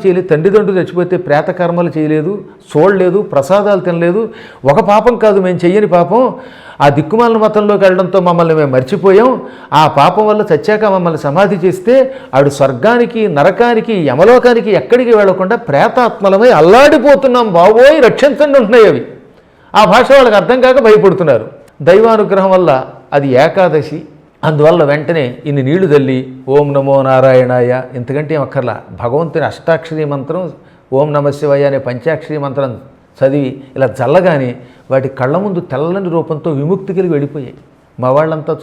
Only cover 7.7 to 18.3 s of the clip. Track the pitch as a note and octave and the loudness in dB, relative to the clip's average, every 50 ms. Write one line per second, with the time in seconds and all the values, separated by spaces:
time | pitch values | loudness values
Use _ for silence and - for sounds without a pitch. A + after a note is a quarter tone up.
7.7 | G#3 F#3+ G3 F#3+ F#3 F#3 F#3+ F3 F#3 G3 F3 F3 E3+ E3+ E3+ E3 D#3+ D#3 D3+ C#3 | 0 2 2 2 2 2 -2 0 0 0 0 0 0 0 0 0 0 0 0 0
8.7 | B2+ B2+ B2+ - G3 F#3 E3+ G3 F#3 G3+ A#3 C4 B3 G3+ - - - - - - | 0 -2 -2 -2 -4 -2 2 4 4 4 4 2 0 -2 -6 -14 -20 -20 -8 -2
9.7 | C3 D3+ D#3 C#3+ - C#3+ C#3+ E3+ F3+ G#3 G#3+ G#3+ G#3 G#3+ G#3 G#3 E3 C#3+ - - | 0 2 2 2 2 2 0 2 2 0 0 0 0 0 0 0 -2 -2 0 -2
10.7 | G#3+ G#3+ A3 G#3 F#3+ F#3 F3 E3+ D#3+ D3 D3+ D3 C#3 F3 G3+ F#3+ G#3 F3+ E3 F#3 | -2 0 0 0 0 0 -2 -2 -4 -4 -4 -4 -2 0 0 0 0 -2 -2 -2
11.7 | F3 F#3 - A3+ B3+ C4+ B3+ C4 - - - - - C3 C#3+ - - - C#3+ C3 | -2 -2 0 0 2 2 2 0 -4 -14 -10 -4 0 0 0 0 0 0 -2 -2
12.7 | B2+ A#2 B2 G#3+ A#3+ A#3+ A#3+ A#3 A#3+ A3+ G#3+ G3 D#3+ C#3+ D3 F#3 F3+ F3+ A#3+ A#3+ | -2 -2 0 0 2 0 0 -2 -2 -4 -4 -2 0 0 0 0 2 0 0 0
13.7 | A#3+ A3 A3 A3+ A3 F#3 D#3+ C3+ B2 C#3 F3+ A3+ B3 B3 - B3 A#3+ A#3 F#3+ G#3+ | 0 -2 -2 -2 -4 -2 -2 -2 0 2 4 4 4 4 4 2 2 0 0 0
14.7 | G3 D#3+ C3+ - A#3 B3 B3+ A#3 A#3 G#3 G3+ F#3+ F3+ - F#3 F#3 A#3 A#3 A#3 - | -2 -2 0 0 0 2 2 2 2 2 4 2 0 0 -2 -2 -4 -4 -4 -2
15.7 | C#3 C#3 F#3 A#3 A#3 B3+ B3 G#3+ - - G3 G3 F#3+ G3 A#3 B3+ G#3 D3+ D3+ E3+ | 0 0 0 0 0 0 -2 -2 -2 -2 0 0 2 4 4 4 4 6 6 6
16.7 | G#3 B3 C#4 D4+ D4+ D4 A3+ D4 C#4 - C4+ C4 A#3+ B3 A#3 G#3+ F3 - F3 G3+ | 6 6 6 6 4 4 4 4 4 4 4 2 2 0 0 0 2 4 4 4
17.7 | A3 A#3 B3+ C#4 D#4 D#4+ B3+ G#3+ - - C4 D4 | 6 6 6 6 6 6 4 2 2 2 0 0